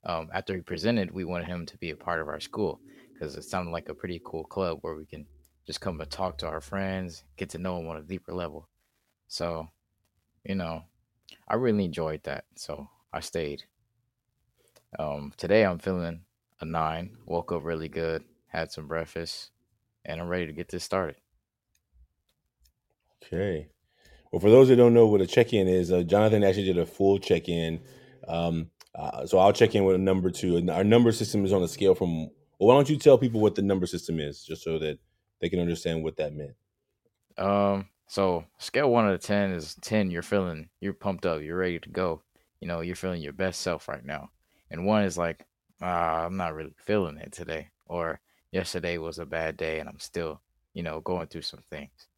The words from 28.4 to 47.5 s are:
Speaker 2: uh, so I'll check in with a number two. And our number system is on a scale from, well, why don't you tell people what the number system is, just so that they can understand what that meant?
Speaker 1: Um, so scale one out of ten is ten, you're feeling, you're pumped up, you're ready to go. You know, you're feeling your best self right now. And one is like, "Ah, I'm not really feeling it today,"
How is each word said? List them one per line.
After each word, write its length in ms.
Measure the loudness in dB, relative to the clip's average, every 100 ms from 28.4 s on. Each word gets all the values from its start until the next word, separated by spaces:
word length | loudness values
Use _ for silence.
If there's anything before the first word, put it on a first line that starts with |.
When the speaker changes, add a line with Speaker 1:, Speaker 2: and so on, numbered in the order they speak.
| -2 -2 -6 _ -20
Speaker 2:
uh, 320 | -12 -10 -8 2
so 120 | 6
I'll 160 | 6
check 200 | 6 4
in 120 | 6 4
with 100 | 4
a 40 |
number 300 | 2 2 0
two. 280 | -2 0 0
And 120 | 0
our 140 | 0
number 300 | 6 6 6
system 320 | 2 -2 0 2
is 80 |
on 100 | 0
a 40 | 0
scale 280 | 2 4 4
from, 280 | 2 -2 -6 _ _ _
well, 80 | 6
why 60 |
don't 160 | 6 4
you 80 | 6
tell 200 | 8 8
people 220 | 6 2
what 160 | 2 2
the 60 |
number 240 | 0 0 -2
system 340 | -6 -6 -6
is, 240 | -6 -10
just 200 | -12 -10
so 160 | -6 -4
that 200 | -4 -6 _ _ _ _
they 80 | -4
can 140 | -2
understand 420 | -2 -2 -4 -4
what 140 | -4 -4
that 160 | -6
meant? 220 | -6 -14 -16 _ _ _ _ _ _ _ -4
Speaker 1:
Um, 500 | 0 4 4 2 -4 _ _
so 360 | 0 0 0 -6 _
scale 340 | -6 0 2
one 140 | 4 2
out 80 |
of 80 | 0
ten 300 | 0 0 0
is 240 | -4 -8 -14
ten, 360 | -2 0 0
you're 100 | -4
feeling, 480 | -2 -2 -2 -6 -14 _
you're 100 | -10
pumped 340 | -6 -6 -2 -2
up, 160 | -2
you're 160 | -4 -4
ready 220 | -2 -4
to 100 | -8
go. 320 | -4 -4 -4 _ _ _ _
You 80 | -8
know, 140 | -6
you're 160 | -6 -6
feeling 240 | -6 -6
your 120 | -10
best 280 | -4 -4 -2
self 260 | -4 -4 -6
right 160 | -12
now. 280 | -10 -10 -12 _ _ _ _
And 160 | -6 0
one 180 | 2
is 140 | 2 0
like, 280 | -4 -4 -16 _ _ _
"Ah, 440 | -4 -2 0 -2 -4
I'm 100 | -4
not 180 | -6
really 220 | -8 -12 _
feeling 400 | -2 -2 -2 -8
it 140 | -16
today," 380 | -14 -10